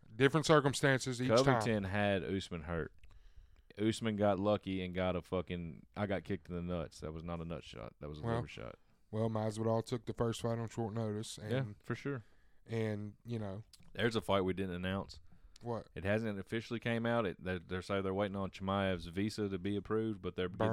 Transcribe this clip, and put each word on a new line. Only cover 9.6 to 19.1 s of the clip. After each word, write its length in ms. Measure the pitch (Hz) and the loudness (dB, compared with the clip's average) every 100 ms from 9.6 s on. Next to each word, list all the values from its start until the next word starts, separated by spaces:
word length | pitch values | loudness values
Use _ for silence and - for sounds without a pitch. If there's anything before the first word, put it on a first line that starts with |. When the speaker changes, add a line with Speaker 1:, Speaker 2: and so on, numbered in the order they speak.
| 110 113 - | 2 2 0
Speaker 1:
took 200 | 123 - | -4 -6
the 80 | |
first 280 | 110 117 113 | -2 0 0
fight 180 | 117 117 | -2 -2
on 80 | 113 | -4
short 260 | - 113 | -4 -4
notice. 440 | 110 110 104 113 - | -2 -2 -4 -6 -10
And, 100 | 107 | -4
Speaker 2:
Yeah, 120 | 123 120 104 - | -2 -2 -8 -8
for 100 | 120 | -6
sure. 280 | 139 135 - - - - - | -4 -6 -10 -20 -20 -20 -6
Speaker 1:
and, 440 | 117 110 104 104 101 117 | -2 -2 -2 -6 -12 -8
you 140 | 117 | -6
know. 240 | 104 98 - - - | -4 -8 -12 -20 -14
Speaker 2:
There's 240 | - 117 110 | 0 2 2
a 40 | |
fight 200 | - 98 | 4 4
we 120 | 92 | 4
didn't 220 | 92 95 87 | 0 -2 -2
announce. 460 | 92 98 - - - - - - | -2 -2 -4 -12 -18 -20 -20 -14
Speaker 1:
What? 260 | 117 113 - - | -6 -6 -6 -6
Speaker 2:
It 80 | |
hasn't 340 | 98 107 113 101 | 0 0 0 -4
officially 420 | 95 113 110 117 | -4 -6 -4 -4
came 240 | 120 117 117 | -2 0 2
out. 200 | 117 104 | 2 0
It, 120 | - | -2
they're, 180 | 90 92 | -4 -4
they're 220 | 80 92 | -4 -6
saying 220 | - 98 | -2 0
they're 100 | 95 | 0
waiting 220 | 95 104 98 | 0 0 -2
on 140 | 95 | -4
Chimaev's 560 | - 95 98 95 90 | -4 -2 2 2 0
visa 420 | 85 | -2